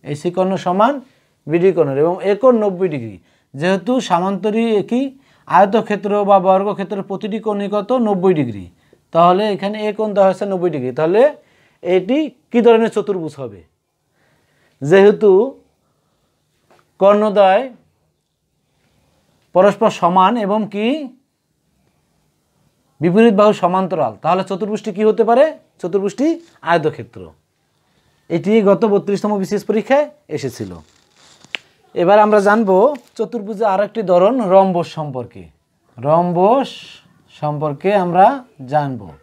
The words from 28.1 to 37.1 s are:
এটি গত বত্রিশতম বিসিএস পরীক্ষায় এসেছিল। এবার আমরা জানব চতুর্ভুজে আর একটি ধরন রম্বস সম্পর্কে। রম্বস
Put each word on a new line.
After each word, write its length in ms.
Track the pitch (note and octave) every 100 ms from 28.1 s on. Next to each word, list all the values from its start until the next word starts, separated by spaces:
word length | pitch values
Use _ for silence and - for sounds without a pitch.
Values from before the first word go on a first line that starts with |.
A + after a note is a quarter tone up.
| _ _ E3
এটি 160 | E3 A3 G3+
গত 140 | G3 A3+
বত্রিশতম 400 | G3+ - G3 G#3 G#3
বিসিএস 240 | F#3+ G#3 G3+
পরীক্ষায় 360 | G#3+ G#3 C4+ D4 _ _ -
এসেছিল। 340 | C3+ A#2 G2+ F2 D2+ _ _ _ _ _ _ - _ _ _ -
এবার 160 | E3+ G#3
আমরা 160 | G#3+ G#3+ G3
জানব 220 | G#3+ G3+ F#3 B3 C#4 _ -
চতুর্ভুজে 460 | A3 A#3 G3+ G#3 G#3+
আর 80 | F#3+ G#3
একটি 120 | A3+ F#3
ধরন 220 | F3 F#3+ C4 G3+
রম্বস 340 | F#3+ F#3+ F3 E3 -
সম্পর্কে। 460 | D3 B2+ A2+ G2+ E2+ _ _ _ _ - C3
রম্বস 640 | E3 F3+ F3 F#3+ C4 B3+ - - - _